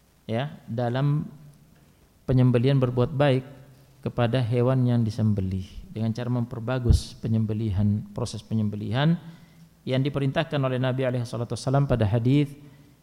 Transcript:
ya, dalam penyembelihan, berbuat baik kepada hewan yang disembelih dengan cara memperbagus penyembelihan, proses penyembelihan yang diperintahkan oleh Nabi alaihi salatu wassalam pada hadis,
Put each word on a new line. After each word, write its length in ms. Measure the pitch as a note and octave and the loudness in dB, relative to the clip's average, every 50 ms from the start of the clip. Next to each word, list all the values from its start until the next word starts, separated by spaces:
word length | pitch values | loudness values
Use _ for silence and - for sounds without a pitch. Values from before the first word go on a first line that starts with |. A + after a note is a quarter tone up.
| _ _ _ _ - - | _ _ _ _ -8 -6
ya, 240 | A2 A#2 C#3+ D3+ E3 - - - | -4 -4 -4 -6 -10 -14 -12 -8
dalam 560 | A2+ A#2+ B2 A#2+ A#2+ C3 C#3+ C#3+ D3 D3+ - - - - - - - - - _ - - - _ _ _ _ _ _ _ - - | -6 -4 -2 -2 0 0 2 2 0 0 -2 -6 -12 -18 -20 -20 -20 -20 -20 _ -20 -20 -20 _ _ _ _ _ _ _ -4 0
penyembelihan, 480 | C3 B2+ B2+ B2+ B2 A#2+ A#2+ C3+ C#3+ | 4 4 6 6 4 4 4 4 4
berbuat 360 | C3+ B2+ B2 A#2+ B2 B2 A#2+ - | 2 2 0 2 0 0 0 2
baik 240 | C3+ D3 C#3+ B2+ C3 C3 - - - - - - - - _ _ - - | 2 2 4 2 0 -2 -6 -18 -20 -20 -20 -20 -20 -20 _ _ -10 -10
kepada 320 | A#2 - - A#2+ A2+ A#2+ | -6 -2 0 0 2 2
hewan 480 | C3 B2 G#2+ B2+ A#2+ A#2+ B2+ C3 C3 B2 | 0 0 0 2 2 2 4 4 2 2
yang 160 | B2 A#2+ A#2+ | 4 4 2
disembelih 640 | A#2 G#2+ - - A2 A2 G2+ G2+ F#2+ F#2 F#2+ F#2+ F#2 - - - - - | 2 0 0 0 2 2 2 2 0 -2 -4 -4 -6 -8 -14 -16 -16 -12
dengan 240 | - G#2+ A2+ A2+ A2 | -8 -4 -4 -4 -4
cara 160 | B2 B2 B2 | -4 -4 -2
memperbagus 880 | B2 B2 A#2 - B2 A#2 A2+ B2 C3 B2+ A#2+ A#2 - - - - - | -2 -2 -2 -4 -6 -8 -6 -4 -4 0 2 4 4 2 2 -4 -14
penyembelihan, 880 | - - A2 A2+ A2+ A2 G#2 A2 G#2+ A2+ A2 F#2+ G2 G#2 G#2 G#2 G#2 - - - | -8 -2 0 0 0 0 0 -2 -2 -2 -2 0 2 2 2 2 0 -2 -6 -6
proses 320 | A#2 A#2+ - - G#2 - | -6 -6 -6 -6 -12 -8
penyembelihan 720 | - A2+ A2 G#2+ G#2 G#2+ G#2 A2 G#2 G#2+ C3 D3 E3 E3+ F3 - - - - - - - - - - _ _ | -4 -2 0 0 -2 -2 -4 -6 -4 -2 0 2 2 2 0 -4 -16 -20 -20 -20 -20 -20 -20 -20 -20 _ _
yang 240 | - B2+ B2+ C3 C3+ | -6 -2 -2 0 0
diperintahkan 560 | C#3+ C#3 C#3+ C#3 C3+ C3+ E3 D3+ - D3+ C#3 | -2 -2 -2 -2 0 0 -2 -2 -2 -2 -2
oleh 160 | C3 C3 B2+ | 0 0 0
Nabi 320 | B2 C3 B2+ B2+ C3 C3 B2 | 0 0 0 0 0 -2 -2
alaihi 160 | B2+ B2+ A#2 | -2 -2 -4
salatu 320 | - B2 A#2 A#2+ - A#2+ | -4 -6 -6 -6 -6 -6
wassalam 320 | - - C3 C3 C#3 C#3+ C#3 | -6 -2 0 2 2 2 2
pada 160 | C3 A2+ G#2+ | 2 2 2
hadis, 480 | G2 A2 A#2+ A2+ B2+ C#3 D3 D3 C#3 - - - - - - - - _ _ | 2 2 2 2 4 4 4 2 0 -4 -18 -20 -20 -20 -20 -20 -20 _ _